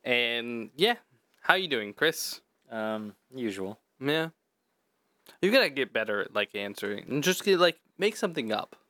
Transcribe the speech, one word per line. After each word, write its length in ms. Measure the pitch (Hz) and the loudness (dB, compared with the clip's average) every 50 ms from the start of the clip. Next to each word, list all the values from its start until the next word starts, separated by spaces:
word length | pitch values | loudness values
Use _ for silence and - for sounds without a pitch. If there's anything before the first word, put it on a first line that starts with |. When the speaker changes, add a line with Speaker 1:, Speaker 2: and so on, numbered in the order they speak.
| - | 2
Speaker 1:
And, 680 | 127 123 120 120 117 117 117 117 120 120 117 110 107 _ | 2 2 2 2 2 -2 -2 -4 -4 -6 -8 -8 -10 _
yeah, 200 | 139 180 226 240 - _ _ _ _ _ _ _ _ | 0 0 0 0 -2 _ _ _ _ _ _ _ _
how 120 | - - 170 | 4 4 4
you 140 | 190 190 | 4 4
doing, 260 | 165 135 113 104 101 104 | 0 -2 -2 -2 -4 -2
Chris? 480 | - 151 165 156 - - - - - _ _ _ _ _ _ | 0 0 0 0 0 -8 -8 -8 -12 _ _ _ _ _ _
Speaker 2:
Um, 420 | 117 110 107 110 110 110 107 104 98 _ _ _ | -6 -4 -4 -4 -4 -6 -6 -10 -14 _ _ _
usual. 460 | 127 131 120 107 95 98 95 98 110 _ _ _ _ _ 131 | -8 -4 -4 -4 -4 -4 -8 -8 -8 _ _ _ _ _ -2
Speaker 1:
Yeah. 260 | 143 151 160 160 160 _ _ _ _ _ _ _ _ _ _ _ _ _ _ _ _ _ _ _ - - _ | 0 0 0 -2 -4 _ _ _ _ _ _ _ _ _ _ _ _ _ _ _ _ _ _ _ -20 -4 _
You 120 | - 196 | 2 4
gotta 180 | 233 269 226 165 | 6 4 4 4
get 240 | 135 135 131 101 - | 2 -2 -2 0 0
better 280 | 113 107 107 104 104 | -2 0 0 0 -2
at, 120 | 92 - 107 | -2 0 0
like, 220 | 104 104 - - | -2 -2 0 -2
answering. 500 | 101 101 101 98 - - 101 104 101 - | -6 -6 -6 -6 -6 -6 -6 -6 -6 -6
And 160 | - 127 147 147 | -4 -4 0 0
just 200 | 175 185 - - | 0 0 0 2
get, 160 | 202 190 170 | 2 4 6
like, 180 | 180 170 165 _ _ _ _ - | 4 2 2 _ _ _ _ -2
make 160 | 185 214 220 | -2 -2 0
something 340 | - - 185 160 156 120 107 | -2 -4 -4 -4 -4 -2 -2
up. 260 | 107 107 - _ - _ _ | -2 -4 -4 _ -16 _ _